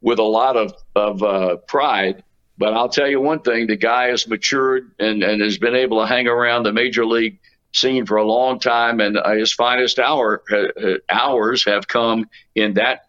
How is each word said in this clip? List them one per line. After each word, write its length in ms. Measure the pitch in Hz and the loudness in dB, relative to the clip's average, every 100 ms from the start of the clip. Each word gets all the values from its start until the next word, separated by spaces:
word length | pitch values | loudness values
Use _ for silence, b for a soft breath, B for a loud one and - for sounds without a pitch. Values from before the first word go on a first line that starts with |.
with 160 | 117 113 | 0 2
a 40 | |
lot 340 | 110 110 131 123 | 2 2 2 0
of, 180 | 104 - - | -2 -8 -4
of, 280 | 101 104 98 | -2 0 0
uh, 340 | 104 95 92 87 - | 0 0 0 -2 -4
pride. 560 | 147 143 104 95 95 _ _ _ - | -2 0 0 -2 -4 _ _ _ -4
But 160 | 107 | 0
I'll 140 | 110 120 | 0 0
tell 200 | 147 143 | 0 0
you 120 | 139 | 0
one 200 | 143 156 | 0 0
thing: 280 | 127 117 113 | -2 0 -2
the 80 | 104 | 0
guy 320 | 113 123 123 | 0 2 0
has 180 | 120 - | -2 -4
matured 640 | 107 - 135 131 131 123 - | -4 -2 0 0 -2 -4 -4
and, 240 | 107 104 | -2 0
and 180 | 95 107 | 0 0
has 180 | 107 90 | -2 0
been 180 | 117 127 | 0 0
able 240 | 131 110 | 2 0
to 60 | 110 | 0
hang 200 | 123 120 | 0 0
around 380 | 120 120 120 | 0 0 0
the 80 | 113 | 0
major 340 | 110 123 117 113 | 0 0 0 0
league 320 | 117 113 98 b b _ | 0 0 -6 b b _
scene 320 | - 131 131 104 | -2 0 0 0
for 100 | 107 | 0
a 80 | |
long 340 | 107 117 127 127 | 2 2 0 0
time, 400 | 123 117 117 117 | 0 0 0 0
and, 180 | 104 104 | 0 0
uh, 140 | 98 | 0
his 200 | 107 110 | 0 0
finest 460 | - 120 123 120 - | 0 0 2 0 0
hour, 440 | 123 151 110 104 - | 0 2 0 -2 -2
uh, 60 | 104 | -2
uh, 380 | 98 - 101 90 - | -2 -2 -2 -2 -2
hours 540 | 101 135 127 110 127 - | 0 0 0 0 0 0
have 200 | 101 95 | 0 -2
come 400 | 120 117 113 107 B B | -2 0 -2 -4 B B
in 200 | - 107 | -2 0
that 320 | 101 120 123 | 0 0 -2